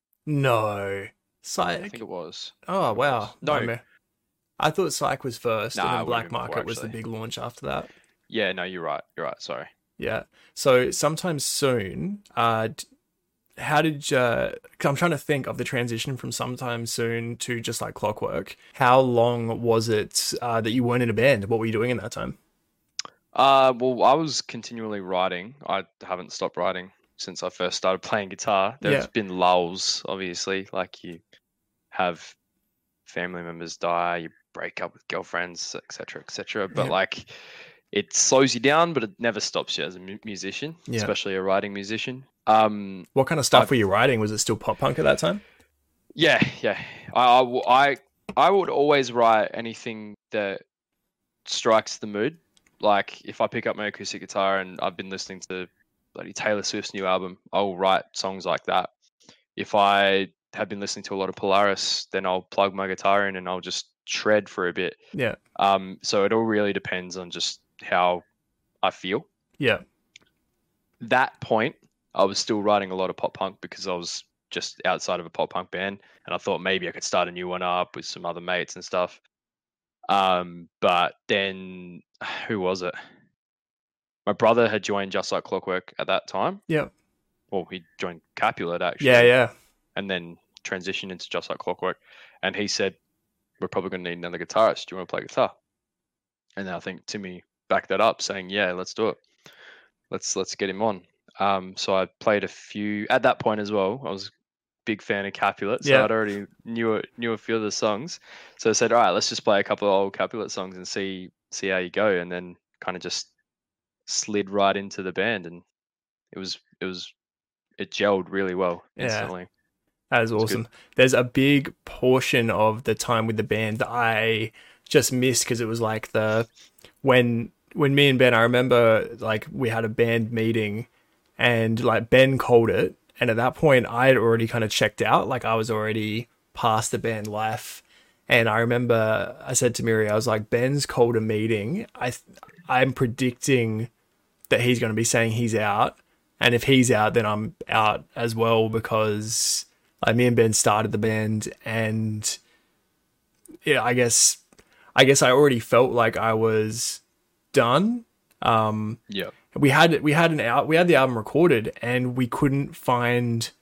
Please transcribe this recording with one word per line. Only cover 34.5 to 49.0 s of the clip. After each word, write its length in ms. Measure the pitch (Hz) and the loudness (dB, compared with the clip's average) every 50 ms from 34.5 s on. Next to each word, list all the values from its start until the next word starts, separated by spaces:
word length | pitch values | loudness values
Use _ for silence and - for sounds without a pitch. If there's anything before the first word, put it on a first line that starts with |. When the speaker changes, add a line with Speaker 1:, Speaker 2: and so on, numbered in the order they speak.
| - | -14
Speaker 2:
break 260 | 85 85 90 - - | -12 -12 -10 -10 -10
up 140 | 92 85 - | -10 -10 -12
with 120 | - _ - | -16 _ -10
girlfriends, 640 | - 95 87 - - 85 87 87 85 - - - - | -10 -10 -8 -8 -6 -6 -6 -8 -10 -12 -12 -12 -12
et 180 | - - - | -14 -16 -16
cetera, 300 | - - - - - - | -16 -16 -16 -14 -16 -16
et 80 | - - | -16 -14
cetera. 360 | - 113 - - - 110 98 | -14 -12 -10 -8 -6 -6 -6
But 200 | 92 - 110 90 | -4 -4 -4 -2
Speaker 1:
Yeah. 40 | - | 0
Speaker 2:
like, 340 | 92 95 95 - - - - - - - - - - - - - - _ _ _ | 0 0 -2 -2 -4 -10 -14 -18 -20 -20 -20 -20 -20 -20 -20 -20 -20 _ _ _
it 220 | - 101 - - - | -4 -4 -4 -2 -2
slows 400 | - - - 131 131 139 127 123 | 0 2 4 4 4 4 4 2
you 60 | 117 | 0
down, 340 | 117 139 147 160 170 170 156 | 2 2 4 4 2 2 0
but 100 | 131 110 | -2 -4
it 60 | 101 - - | -6 -6 -4
never 180 | 117 117 98 104 | -4 -4 -2 -4
stops 360 | - - - 80 - - - | -4 -4 -4 -4 -4 -4 -6
you 80 | - 73 | -6 -6
as 120 | 90 92 | -6 -8
a 40 | 90 | -12
mu-, 180 | 90 95 101 107 - | -14 -14 -14 -14 -12
musician, 500 | 110 98 87 92 98 - - 143 156 160 _ _ | -12 -12 -10 -10 -10 -10 -8 -10 -12 -12 _ _
Speaker 1:
Yeah. 140 | - 120 110 | -6 -4 -4
Speaker 2:
especially 340 | 104 107 101 - - 101 95 | -2 -2 -2 -4 -4 -4 -4
a 80 | 95 | -2
writing 320 | 95 98 95 101 104 101 98 | 0 0 0 0 0 -4 -8
musician. 500 | 101 98 101 110 110 - 131 127 131 139 _ _ _ - | -8 -8 -8 -8 -6 -8 -8 -12 -14 -16 _ _ _ 2
Um, 600 | 110 110 110 110 107 104 104 101 98 95 90 - - | 4 4 6 4 4 2 -2 -10 -10 -12 -14 -12 -4
Speaker 1:
What 140 | - 135 131 | 0 0 0
kind 120 | - 165 151 | 0 0 -2
of 60 | 123 | 2
stuff 200 | - - 123 110 | 6 6 6 6
Speaker 2:
I've 60 | - | 6
Speaker 1:
were 60 | 143 | 4
you 100 | 117 101 | 2 4
writing? 320 | 95 98 107 127 139 123 110 | 4 4 4 4 4 2 2
Was 140 | 107 104 | 0 -2
it 60 | 107 101 | -2 -2
still 180 | - - 110 | -2 -2 -2
pop 220 | - - - - - | -2 -4 -6 -4 -2
punk 200 | 139 143 135 - | -2 -2 0 2
at 40 | 76 | 2
that 140 | - - - | 2 2 2
time? 240 | 160 170 202 202 - _ _ _ _ _ _ _ _ _ _ _ _ - - | 2 -2 -2 -4 -8 _ _ _ _ _ _ _ _ _ _ _ _ -10 -2
Speaker 2:
Yeah, 280 | 147 156 151 123 110 - - - - | 2 4 4 4 4 2 0 -4 -2
yeah. 200 | - 107 95 - - - - - - - | -2 -2 -2 -2 -6 -14 -18 -20 -10 -2
I, 240 | - 120 127 123 123 | 2 4 6 8 8
I 20 | 127 | 6
w-, 220 | 131 120 123 123 - - | 6 4 0 0 4 6
I, 280 | 127 135 143 143 131 - _ _ _ _ _ - - | 6 6 6 4 2 -2 _ _ _ _ _ -4 2
I 140 | 127 147 180 | 4 4 6
would 200 | 202 196 170 - | 6 4 2 2
always 420 | 117 139 147 147 147 139 | 2 2 4 4 4 4